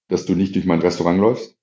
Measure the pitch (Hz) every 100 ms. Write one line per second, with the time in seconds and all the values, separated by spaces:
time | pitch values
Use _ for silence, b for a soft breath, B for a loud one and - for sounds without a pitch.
0 | - 90 - 87 95 95 90 82 87 -
1 | 87 92 110 127 - _